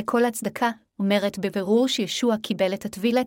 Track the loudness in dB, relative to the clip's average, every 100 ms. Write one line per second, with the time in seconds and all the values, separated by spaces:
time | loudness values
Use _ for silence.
0 | 2 2 2 0 -6 -2 -2 -4 _ -4
1 | 2 2 0 -2 -4 -2 2 4 2 0
2 | -4 0 0 0 -2 0 0 0 -6 -2
3 | 0 2